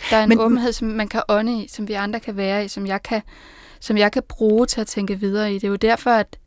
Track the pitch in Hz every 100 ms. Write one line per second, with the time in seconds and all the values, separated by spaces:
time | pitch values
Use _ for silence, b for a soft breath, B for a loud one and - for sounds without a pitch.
0 | - 220 214 226 226 247 240 226 220 220
1 | 208 220 - 208 226 233 202 - 208 202
2 | 202 226 - 196 196 202 202 - 196 196
3 | - 220 B B B B B B - 214
4 | 208 254 - - 220 214 247 - 214 -
5 | 196 190 202 202 214 196 202 202 220 226
6 | 262 226 208 -